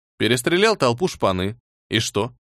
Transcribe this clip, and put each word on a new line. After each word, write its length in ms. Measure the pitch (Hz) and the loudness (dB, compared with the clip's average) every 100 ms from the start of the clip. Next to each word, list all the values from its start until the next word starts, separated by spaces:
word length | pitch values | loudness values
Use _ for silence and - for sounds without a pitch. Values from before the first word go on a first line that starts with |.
| _ - | _ -4
перестрелял 580 | 107 123 170 175 220 202 | 0 0 0 2 2 2
толпу 320 | 127 120 180 | 0 0 -4
шпаны. 500 | - 107 92 95 117 _ _ - | -2 0 0 -4 -8 _ _ -4
И 80 | 110 | -2
что? 340 | 113 104 117 - | -2 -2 -4 -6